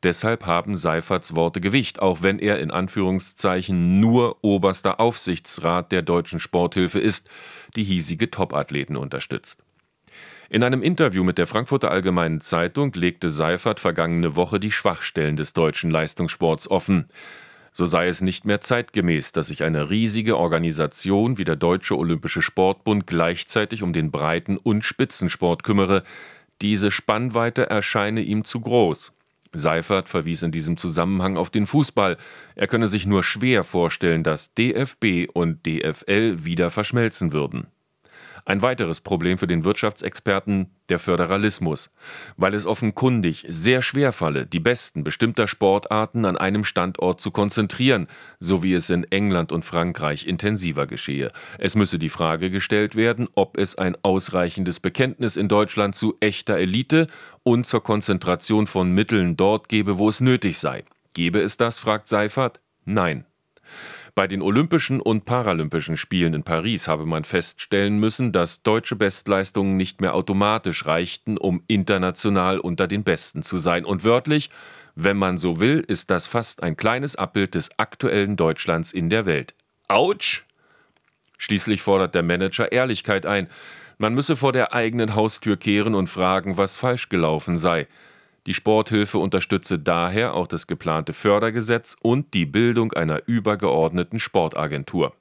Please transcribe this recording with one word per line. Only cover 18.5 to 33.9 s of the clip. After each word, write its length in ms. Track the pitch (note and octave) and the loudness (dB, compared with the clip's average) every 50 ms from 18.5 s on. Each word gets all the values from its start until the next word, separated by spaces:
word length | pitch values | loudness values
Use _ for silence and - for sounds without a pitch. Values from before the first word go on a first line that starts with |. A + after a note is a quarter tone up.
| G#2 G2+ | -2 0
zeitgemäß, 680 | - - B2+ A#2+ A#2+ - _ G#2+ F#2+ F2 E2 D2+ C#2 - | 0 0 0 0 -2 -2 _ 0 2 2 2 0 -2 -4
dass 160 | - E2 D#2 - | -4 -4 -4 -4
sich 160 | D#2 - - | -4 -4 -2
eine 260 | E2 D#2+ D2+ D2 D2 | -2 0 0 -2 0
riesige 480 | F#2 G#2+ A2+ A2+ G#2 A2+ G#2+ A2+ A2 - | 0 0 0 0 0 -2 0 0 2 2
Organisation 1000 | E2+ E2+ D#2+ D#2+ E2+ E2 D#2+ D2+ D#2+ D2 - - - F#2 G2 G2+ G#2+ A#2+ C3 G#2 | 2 0 0 0 0 0 0 -2 -2 -4 -4 -6 -2 2 2 2 4 2 0 -2
wie 60 | G2 | -2
der 100 | E2 D#2+ | -2 -2
Deutsche 420 | D2 E2+ E2+ F2 F#2 - - G2+ C#2+ | 0 2 2 2 0 0 -2 -2 -2
Olympische 460 | E2 E2+ E2 D#2+ - D#2 - F2 E2 | 0 0 0 -2 -2 -6 -4 -2 -4
Sportbund 640 | - - - F#2+ F#2 G2 - _ - G#2+ G#2 F#2 - | -2 0 2 2 2 2 0 _ 0 0 0 0 -2
gleichzeitig 760 | F2+ E2+ E2 E2 F2 F2 - - - A#2 G#2+ G#2 A2+ A2 | 0 0 2 2 0 -2 -6 -4 -2 -2 -2 -2 -4 -6
um 120 | G2+ F2+ E2 | -4 -2 -2
den 180 | E2 D#2 D#2 | 0 -2 -2
Breiten- 460 | C#2 D2 D2 D#2 E2 E2+ - - G2 F#2+ | -2 -2 -2 0 -2 -2 -2 -4 -6 -4
und 260 | _ A#2 A2 G#2 A2 | _ 0 0 0 0
Spitzensport 800 | - - _ C3+ - - - - F2 - - - F2 E2+ D#2+ - | -4 -2 _ -4 -2 -2 -4 -2 -4 -2 0 0 0 0 0 0
kümmere. 400 | - G#2+ G2+ G2 F#2 G2 F#2+ - - - - - - - - _ _ _ _ | 0 2 2 4 4 2 0 0 -2 -20 -20 -20 -20 -20 -20 _ _ _ _
Diese 300 | G2+ G2+ G#2+ G2+ - G#2 | -2 0 0 2 2 0
Spannweite 760 | G2 - - - G#2+ G#2+ A#2+ B2+ A2 A#2 A#2 A#2 A#2+ - B2 - | 0 -2 -2 -2 -2 0 0 -2 -2 0 -2 0 0 -2 -2 0
erscheine 520 | - G#2+ G2 - - A2 G2+ G#2 A2 A2+ | 0 -2 -2 -2 -2 -2 0 0 -2 -2
ihm 220 | G#2 - G#2 G#2+ G#2+ | -2 -2 -2 -2 -2
zu 160 | - - B2 | -4 -6 -6
groß. 540 | A2+ A2+ A#2+ B2 A2 F2 D2+ - - - _ _ _ _ _ _ _ _ - | -4 0 4 4 4 4 2 -2 -6 -14 _ _ _ _ _ _ _ _ -12
Seifert 520 | E2 D2 D#2 D#2 E2 E2 - G#2 F#2+ F2+ - | -2 0 0 0 0 0 0 0 0 0 -2
verwies 360 | - F#2+ D#2 E2 E2+ D2+ F2 | -4 -4 -2 -2 -4 -2 -2
in 80 | E2 | -4
diesem 260 | D#2 E2 D#2 D#2+ E2+ D#2+ | -4 -4 -4 -4 -4 -4
Zusammenhang 580 | - F2+ D#2+ D#2+ E2+ F2+ G2 F#2 F2+ F#2+ G2 E2+ | -4 -4 -2 0 0 0 0 0 0 -2 0 -2
auf 120 | F2 - | -4 -2
den 160 | - A2+ G#2 | 0 -2 -2
Fußball. 520 | F#2+ - C#3+ D3+ - - - G2+ F#2+ E2+ - - - - - - - - | 2 2 2 2 2 2 2 2 2 0 -2 -8 -20 -20 -20 -20 -20 -6
Er 120 | - - G2 | -4 -2 0
könne 200 | - A2 A#2 G#2+ | 0 0 0 2
sich 200 | F#2 G#2+ F2+ G2 | 0 0 0 2
nur 160 | G2+ G2 F2 | 2 2 2
schwer 400 | - - G#2 A2 B2+ B2+ G#2+ F2 | 0 -2 -2 0 2 2 2 0
vorstellen, 600 | - - F2+ F2 E2 | 0 0 0 0 0